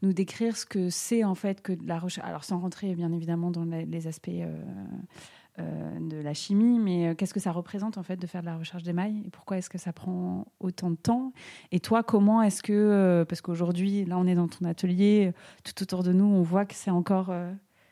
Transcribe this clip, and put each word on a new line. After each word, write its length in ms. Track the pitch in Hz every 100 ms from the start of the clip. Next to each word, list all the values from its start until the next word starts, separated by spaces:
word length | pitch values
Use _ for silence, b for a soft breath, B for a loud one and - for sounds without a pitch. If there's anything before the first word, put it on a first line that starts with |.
nous 100 | 190
décrire 460 | 180 190 - 226 220
ce 80 | -
que 240 | 202 180
c'est, 340 | 170 - 233
en 100 | 208
fait, 280 | 185 202 196
que 100 | -
de 140 | 180 165
la 100 | 165
recherche ? 280 | 180 185 -
Alors, 160 | 160
sans 140 | 147 180
rentrer, 340 | 180 - 202
bien 180 | 175 170
évidemment, 380 | 170 160 170 170
dans 140 | 170
les, 220 | 165 165 160
les 200 | 165 160
aspects, 220 | 160 -
euh, 340 | 175 165 80 - 190 - - 185 B B B B -
euh, 400 | 165 156 160 165
de 180 | 160 156
la 160 | 147
chimie, 440 | 151 - 202 233 240
mais, 300 | 208 180 170
euh, 60 |
qu'est-ce 180 | 165 196
que 80 | 208
ça 100 | 185
représente, 460 | 170 175 202 214 208
en 60 |
fait, 140 | 170 185
de 80 | 175
faire 160 | 180
de 40 | 170
la 120 | 165
recherche 240 | 165 180
d'émail ? 400 | 170 175 202 214
Et 60 | 202
pourquoi 260 | - - 190
est-ce 140 | 180
que 80 | 180
ça 160 | 175
prend 580 | 165 185 180 180 180 208 _
autant 300 | 185 180 180
de 60 | 165
temps ? 360 | - 240 262 B B B B
Et 80 | 180
toi, 220 | - 226
comment 400 | 226 214 202 226
est-ce 200 | 214 196
que, 120 | -
euh, 500 | 208 208 202 185 175
parce 160 | 165 170
qu'aujourd'hui, 640 | - 170 175 175 196 202
là, 140 | 180 180
on 80 | 180
est 80 |
dans 140 | 180 170
ton 180 | - 175
atelier, 640 | 165 185 180 202 208 190
euh, 0 | 175 B B
tout 200 | - -
autour 200 | 190 180
de 100 | 180
nous, 140 | 180 208
on 160 | 196
voit 240 | 165 185 202
que 80 |
c'est 160 | - -
encore, 400 | 175 175 190 185
euh, 200 | 175 175 196 - b b